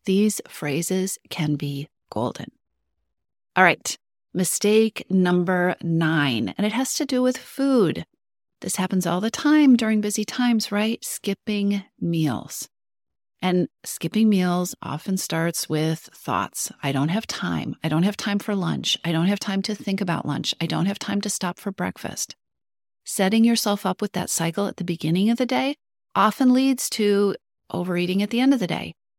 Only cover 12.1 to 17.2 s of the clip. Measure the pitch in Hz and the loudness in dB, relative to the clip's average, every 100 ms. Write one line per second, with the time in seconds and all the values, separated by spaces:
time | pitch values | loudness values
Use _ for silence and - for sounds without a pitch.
12.1 | 170 156 117 - - - _ _ _ _ | 0 0 -2 -6 -12 -14 _ _ _ _
13.1 | _ _ _ 185 180 175 _ - - 165 | _ _ _ 0 0 0 _ -14 -8 -4
14.1 | 214 220 202 180 180 180 - - 151 - | 2 4 4 2 0 -2 -6 -8 -8 -4
15.1 | 190 - 165 165 170 - 156 160 160 - | -4 -2 -2 -2 -2 -4 -2 0 -2 -8
16.1 | - - 98 98 - - - 143 135 147 | -14 -4 -2 -4 -6 -10 -6 -4 0 0
17.1 | 190 | -2